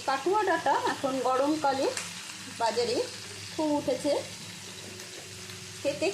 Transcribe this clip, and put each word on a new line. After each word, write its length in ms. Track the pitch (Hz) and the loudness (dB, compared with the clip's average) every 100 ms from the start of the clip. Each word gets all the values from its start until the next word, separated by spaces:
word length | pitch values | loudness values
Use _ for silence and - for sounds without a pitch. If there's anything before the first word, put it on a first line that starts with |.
| - | 0
কাটোয়া 340 | 269 349 415 381 | 0 2 4 4
ডাঁটা 240 | 330 277 440 480 | 4 4 2 2
এখন 200 | 277 269 262 247 | 0 0 2 2
গরমকালে 600 | 262 285 311 277 262 359 - - - - - 262 - | 4 4 4 2 4 2 0 -4 -8 -10 -12 -12 -2
বাজারে 360 | 226 226 240 269 508 - - - - | 0 2 2 2 0 -4 -10 -10 -8
খুব 140 | - 311 294 | 0 2 2
উঠেছে, 320 | 294 254 294 302 - - - - - - - - - - - - - - - - | 2 2 2 2 0 -8 -12 -12 -12 -12 -12 -12 -12 -12 -12 -12 -12 -12 -12 -4
খেতে 280 | - 587 320 | -2 0 0